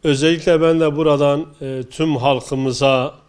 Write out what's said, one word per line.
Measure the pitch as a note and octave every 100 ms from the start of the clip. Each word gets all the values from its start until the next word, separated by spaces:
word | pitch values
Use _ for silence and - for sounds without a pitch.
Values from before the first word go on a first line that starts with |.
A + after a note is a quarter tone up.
Özellikle | D#3+ C#3 D#3 E3 E3 E3
ben | E3 E3
de | D#3+ C#3+
buradan, | D#3 C#3+ C#3+ C#3+ D#3+ -
e, | C#3 C3 B2+
tüm | - D#3+ C#3
halkımıza | C3 C3 - C3+ C3+ B2 C#3 C3 B2+ -